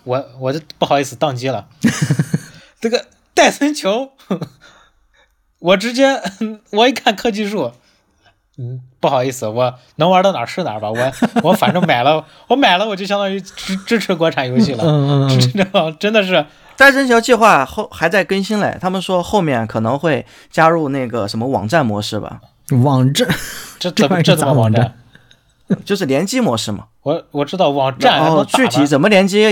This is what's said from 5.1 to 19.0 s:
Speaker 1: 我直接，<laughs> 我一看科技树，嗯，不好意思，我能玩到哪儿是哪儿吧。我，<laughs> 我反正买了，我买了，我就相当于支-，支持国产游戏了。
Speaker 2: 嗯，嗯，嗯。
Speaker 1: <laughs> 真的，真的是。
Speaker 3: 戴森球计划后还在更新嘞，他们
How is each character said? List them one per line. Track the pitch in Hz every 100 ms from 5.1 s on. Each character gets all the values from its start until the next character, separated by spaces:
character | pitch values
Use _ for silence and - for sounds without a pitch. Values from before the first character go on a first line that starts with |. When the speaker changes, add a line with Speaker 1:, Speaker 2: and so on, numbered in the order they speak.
| _ _ _ _ _
Speaker 1:
我 | 170 196
直 | 226
接， | 247 269 269 175 196 220
<laughs> | 214 _
我 | 208 247
一 |
看 | 226 - 202
科 | 240
技 | 208 208
树， | 208 123 - _ _ _ _ _ _ _ -
嗯， | 120 127 - _
不 | 160
好 | 139
意 | 131
思， | 123 107
我 | 113 123 127 _ -
能 | 165
玩 | 185
到 | 196
哪 | 156
儿 | 120
是 | -
哪 | 156
儿 | 107
吧。 | 104
我， | 113 131 -
<laughs> | - 233 156
我 |
反 | 208 139
正 | 170 180
买 | 127
了， | 127 156 - - -
我 | 254
买 | 247 180
了， | 220
我 | 190
就 |
相 | 190 202
当 | 196
于 | 196
支-， | 190 - - 190 -
支 | 233
持 | -
国 | 170 165
产 | 160 131
游 | 127
戏 | 196
了。 | 123
Speaker 2:
嗯， | 165 151 139
嗯， | 143 139
嗯。 | 131
Speaker 1:
<laughs> | 127
真 | 202 190
的， | 196 160
真 | 156 202
的 | 220
是。 | 190 180 147 - - -
Speaker 3:
戴 | 277
森 | 269 262
球 | 233
计 | 226
划 | 226 220 160 131
后 | - 208
还 | - 165
在 | 196
更 | 160 190
新 | 196 214
嘞， | 151 101
他 | 185
们 | 185